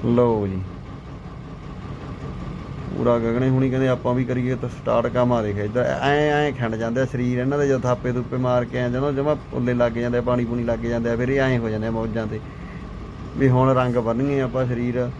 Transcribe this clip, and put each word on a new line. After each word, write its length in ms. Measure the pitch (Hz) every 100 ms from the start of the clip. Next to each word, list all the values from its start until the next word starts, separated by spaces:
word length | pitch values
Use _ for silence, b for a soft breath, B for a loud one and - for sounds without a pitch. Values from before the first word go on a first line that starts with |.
| 117
ਲਓ 400 | 120 120 110 101
ਜੀ, 140 | 92 92 - - - - - - - - - - - - - - - - - - - - - - -
ਪੂਰਾ 220 | 120 120
ਗਗਨੇ 300 | 117 120 131
ਹੁਣੀ 220 | 131 135
ਕਹਿੰਦੇ 180 | 127 131
ਆਪਾਂ 260 | 127 127
ਵੀ 100 | 123
ਕਰੀਏ 300 | 127 127 123
ਤਾਂ 140 | 127 123
ਸਟਾਰਟ। 380 | - 113 117 120
ਕੰਮ 260 | 123 123
ਆ 100 | 120
ਦੇਖ 160 | 107 101
ਇੱਧਰ 220 | 104 120
ਐਂ, 500 | 131 131 135 143 151
ਐਂ 200 | 147 147
ਖਿੰਡ 220 | 135 117
ਜਾਂਦੇ 260 | 110 113 120
ਆ 40 |
ਸਰੀਰ 340 | 131 120 123 123
ਇਹਨਾਂ 200 | 131 143
ਦੇ, 80 | 143
ਜਦੋਂ 120 | 135
ਥਾਪੇ 320 | 123 123 131
ਥੂਪੇ 240 | 123 120 127
ਮਾਰ 280 | 127 123
ਕੇ 140 | 120 123
ਐਂ 100 | 123
ਜਮਾਂ, 220 | 123 143
ਜਮਾਂ 240 | 135 147 151 -
ਉੱਲੇ 220 | 123 123
ਲੱਗ 180 | 123 120
ਜਾਂਦੇ 260 | 113 120 120
ਆ, 20 |
ਪਾਣੀ 240 | 120 123
ਪੂਣੀ 200 | 117 120
ਲੱਗ 140 | 117 113
ਜਾਂਦੇ 320 | 117 117 117
ਆ, 60 | 117
ਫਿਰ 120 | 123
ਇਹ 120 | 139
ਐਂ 180 | 131 123
ਹੋ 100 | 113
ਜਾਂਦੇ 180 | 107 110
ਆ 40 |
ਮੌਜਾਂ 360 | 113 113 110 107
'ਤੇ 140 | 107 - B B B B - - - - -
ਵੀ 120 | 135
ਹੁਣ 260 | 127 131
ਰੰਗ 220 | 131 127 120
ਬੰਨੀਏ 440 | 113 113 139 139
ਆਪਾਂ 260 | 127 127 123
ਸਰੀਰ 420 | 120 123 123 123